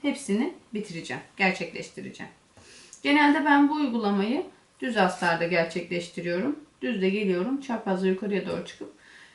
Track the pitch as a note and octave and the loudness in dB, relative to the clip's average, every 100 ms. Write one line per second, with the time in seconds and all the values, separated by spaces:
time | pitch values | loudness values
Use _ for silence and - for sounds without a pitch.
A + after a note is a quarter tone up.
0 | C#4+ - - G#3 D#4 - - G#3 - E3 | -4 -2 0 0 0 -6 -10 -8 -8 -10
1 | - B2+ - - F#3+ F#3 E3+ - - - | -8 -10 -10 -2 0 0 -6 -10 -12 -12
2 | G3 - - - _ - - - - - | -14 -14 -16 -18 _ -20 -20 -20 -20 -6
3 | C#4 D4 D4 D4+ D4 C#4+ C#4+ D4+ C4+ A#3 | 2 4 6 4 4 6 6 4 0 0
4 | G#3 G3+ G#3+ D4+ - - _ - C4 G#3+ | 2 2 2 0 -4 -12 _ -8 -2 2
5 | F#3 - F3 E3 E3+ F3 E3 F3+ - F3 | 2 2 0 0 2 2 0 -2 -4 -6
6 | - - E3+ F3 C4 D4 - _ B3+ G#3 | -6 -6 -4 -2 -2 -4 -10 _ -4 0
7 | F#3+ G#3 G3 F3+ A3 C#4 - A3 G3+ F#3 | 0 2 0 0 0 -4 -4 -4 -2 0
8 | F#3+ F#3+ G#3 G3 F3+ E3+ F3 - - - | 0 0 -2 -4 -4 -6 -8 -14 -16 -18
9 | - - - | -20 -20 -20